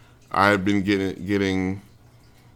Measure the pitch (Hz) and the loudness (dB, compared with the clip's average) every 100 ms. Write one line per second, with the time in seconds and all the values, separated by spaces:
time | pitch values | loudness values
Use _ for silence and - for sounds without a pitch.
0 | - - - - 98 104 92 101 95 98 | -20 -20 -6 2 4 2 2 0 0 0
1 | 95 - 90 101 98 92 92 98 - - | -2 -6 -2 0 0 0 -2 -6 -12 -20
2 | - _ - - - | -20 _ -20 -20 -20